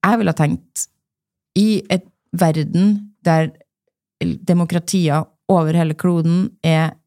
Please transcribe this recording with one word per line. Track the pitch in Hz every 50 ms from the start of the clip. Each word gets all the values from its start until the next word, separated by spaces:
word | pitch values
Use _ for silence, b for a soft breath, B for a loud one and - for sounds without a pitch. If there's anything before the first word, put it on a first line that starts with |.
| -
Jeg | 185 226 226
ville | 214 175
ha | 160
tenkt, | - 156 147 170 - _ _ _ - - _ _ _ _ _ _ _ _ _ _ _ _ _ _
i | 190 208 220 214 185 -
et | - 180 180 - _ _ _ _ _ -
verden | 170 180 160 156 160 151 - - 170 190 208 208 202 - - _
der | _ _ 175 160 160 160 160 - _ _ _ _ _ _ _ _ _ _ _ _ _
demokratier | - - - - - - 175 175 175 165 175 175 170 - - 190 175 156 143 156 156 _ _ _ _
over | - 190 175 160 156 160
hele | 170 165 156 156
kloden | - - 185 175 170 160 165 170 180 185 - - _
er | - 165 160 160 160 160 - _ _